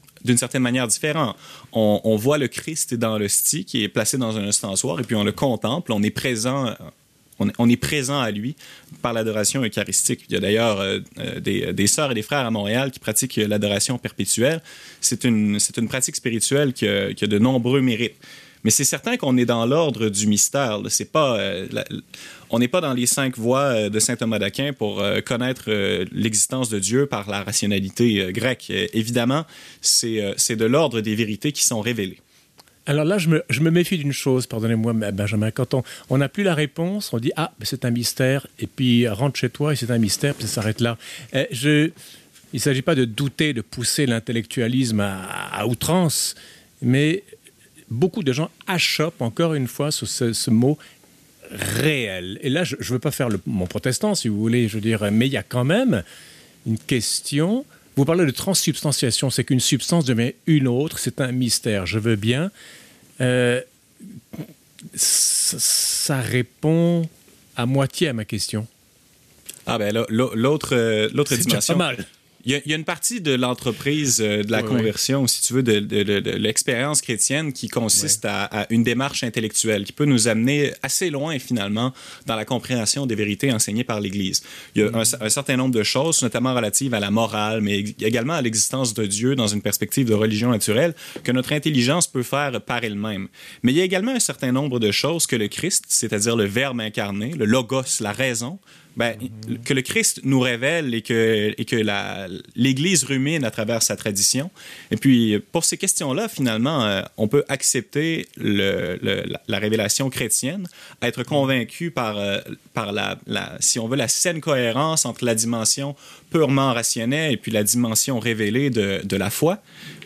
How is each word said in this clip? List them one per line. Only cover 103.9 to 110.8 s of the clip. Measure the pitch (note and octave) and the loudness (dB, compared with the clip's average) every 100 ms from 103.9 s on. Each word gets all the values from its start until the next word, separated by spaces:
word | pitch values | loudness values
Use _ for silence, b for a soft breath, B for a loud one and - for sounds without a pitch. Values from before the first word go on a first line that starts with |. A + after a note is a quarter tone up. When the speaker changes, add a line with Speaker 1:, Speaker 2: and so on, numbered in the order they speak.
| G#2 | -2
Speaker 1:
tradition. | A2 G2 - B2+ E3+ - B B B | -4 0 0 0 -4 -10 B B B
Et | - | 0
puis, | C#3 B2 A2+ G#2 - | 4 6 6 2 0
pour | E3+ | -2
ces | - E3 | -2 -2
questions-là, | F#3+ - D3 D3 A3+ | -2 -2 -2 -2 -4
finalement, | - B2+ A2 C3 D#3 | -2 0 2 0 2
euh, | G#2+ G2 - - | 2 0 -4 -4
on | A2 | 0
peut | C#3+ - | 2 0
accepter | C#3 - B2 - C#3+ D#3+ E3 - - | -2 -2 -2 -2 -4 -2 -4 -8 -6
le, | - G2+ G2 F#2 F2+ F2+ | 0 2 2 0 -2 -4
le, | G2+ G2 - | -2 -2 -4
la, | - - | -8 -6
la | G2+ | -2
révélation | G#2+ A2 G#2 - C3+ | 0 0 0 0 -2
chrétienne, | - A#2 - B2+ G3 F3+ B | -2 -2 -2 -2 -6 -10 B